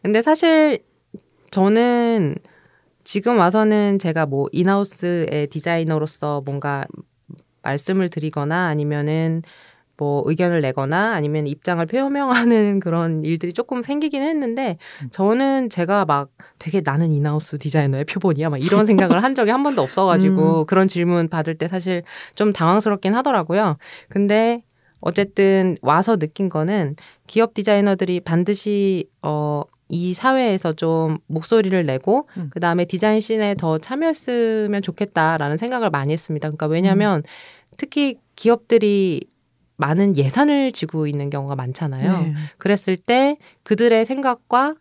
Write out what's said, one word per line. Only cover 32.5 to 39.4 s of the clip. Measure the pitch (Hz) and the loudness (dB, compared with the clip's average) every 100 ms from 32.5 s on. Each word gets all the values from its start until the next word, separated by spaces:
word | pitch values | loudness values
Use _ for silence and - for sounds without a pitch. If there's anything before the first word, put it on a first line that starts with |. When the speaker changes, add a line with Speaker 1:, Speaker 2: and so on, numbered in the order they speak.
Speaker 1:
그다음에 | 170 175 175 | -4 0 0
디자인 | 175 180 214 214 | -2 0 0 0
씬에 | 208 220 208 196 | 0 -2 -2 -2
더 | 165 160 | -2 -2
참여했으면 | - 269 330 302 - 240 226 220 208 202 | -4 -2 -2 -2 -4 0 0 0 -2 -2
좋겠다라는 | 196 170 208 - 160 160 143 156 | -4 -6 -4 0 2 2 -2 -2
생각을 | 240 254 214 | -2 -2 -2
많이 | 147 139 | 0 -2
했습니다. | 160 - 156 151 | -2 -4 -6 -4
그러니까 | 151 151 | -4 -2
왜냐면 | 160 190 190 208 170 | 2 2 4 2 0
Speaker 2:
음. | 156 - - - _ - | -4 -18 -20 -20 _ -12
Speaker 1:
특히 | 277 302 277 233 _ - | -6 -2 -2 -4 _ -2
기업들이 | 226 233 _ 233 208 202 190 151 - _ | 2 2 _ 2 4 2 0 -2 -8 _